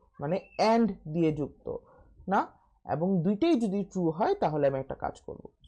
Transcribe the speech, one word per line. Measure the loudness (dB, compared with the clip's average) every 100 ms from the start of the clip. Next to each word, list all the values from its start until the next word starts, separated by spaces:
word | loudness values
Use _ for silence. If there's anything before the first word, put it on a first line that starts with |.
| _ -8
মানে | -4 -4 -4 0 2
and | 4 2 -2 -6
দিয়ে | 0 0
যুক্ত | 0 -4 -8 -10 -10 -12 -20 -20 -16 -2
না, | -2 -2 -8 _ _ -6
এবং | -4 0 0
দুইটাই | 0 2 2
যদি | 2 0 -2
ট্রু | -4 -2 -2
হয় | 0 0
তাহলে | 0 0 2 2
আমি | 0
একটা | -6
কাজ | -8 -8 -10 -14
করব। | -16 -18 -20